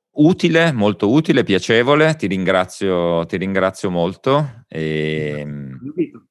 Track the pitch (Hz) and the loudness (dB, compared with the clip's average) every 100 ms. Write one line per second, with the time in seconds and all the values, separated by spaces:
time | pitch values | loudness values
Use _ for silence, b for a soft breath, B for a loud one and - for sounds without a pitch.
0 | _ - 151 185 175 165 165 123 104 101 | _ 2 2 4 2 2 2 2 0 2
1 | 104 131 170 139 101 95 - 117 120 147 | 2 2 2 0 2 0 2 2 4 4
2 | 160 156 98 95 92 95 90 - 98 90 | 2 0 -2 -2 0 2 0 -2 -2 0
3 | 85 85 82 92 95 95 92 - 98 87 | 0 0 -2 -4 -4 0 -2 -2 -4 -2
4 | 85 92 - 143 147 - - 78 78 78 | -2 -2 -2 0 -2 -8 -14 -8 -4 -4
5 | 78 78 76 73 73 73 67 65 131 170 | -4 -4 -4 -6 -8 -10 -12 -14 -10 -6
6 | 165 117 - | -6 -8 -20